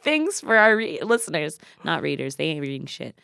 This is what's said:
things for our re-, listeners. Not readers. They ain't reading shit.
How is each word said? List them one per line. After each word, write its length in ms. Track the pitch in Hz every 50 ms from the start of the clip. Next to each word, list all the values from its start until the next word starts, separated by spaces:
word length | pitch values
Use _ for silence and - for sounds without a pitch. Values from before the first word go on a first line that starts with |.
| -
things 360 | 285 311 311 311 392 403 -
for 160 | - - 226
our 200 | 220 214 220 214
re-, 220 | 220 - - 151 -
listeners. 560 | - 220 233 233 - - 151 156 151 156 - - - - _ _ -
Not 200 | 165 165 - -
readers. 320 | 147 143 135 135 135 135
They 80 | - 147
ain't 160 | 160 156 147
reading 240 | 143 139 139 135 135
shit. 320 | 135 - - 131 120 - _